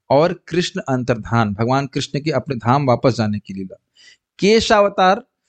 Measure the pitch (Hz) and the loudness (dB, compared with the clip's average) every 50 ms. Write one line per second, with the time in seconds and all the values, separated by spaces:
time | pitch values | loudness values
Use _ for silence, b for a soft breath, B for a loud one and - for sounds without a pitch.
0 | _ - 131 143 160 180 175 - _ - 160 175 170 - - 190 - - 131 127 | _ 0 2 2 2 2 -2 -6 _ -6 -4 -4 -4 -4 -6 -8 -4 -4 -4 -2
1 | 120 123 120 110 104 - 117 117 113 104 98 107 117 120 131 139 143 131 - 143 | -2 -2 -4 -4 -4 -2 0 0 0 0 -2 -2 -2 0 0 -2 -2 -4 -6 -6
2 | 127 - - 143 127 156 143 127 - - 135 117 101 117 127 147 143 127 120 117 | -6 -6 -6 -6 -4 -2 -4 -4 -4 -6 -8 -4 0 0 0 2 2 2 0 2
3 | - 135 107 - 110 107 104 104 - - 95 95 95 92 - - _ _ _ b | 2 0 0 0 -2 -2 -2 -4 -6 -10 -12 -12 -12 -12 -14 -20 _ _ _ b
4 | b b b b b _ _ - 180 196 220 226 - - 226 208 202 202 196 - | b b b b b _ _ 0 2 4 4 4 4 2 4 4 4 2 2 2
5 | 190 185 196 233 - _ _ _ _ | 2 4 2 2 -2 _ _ _ _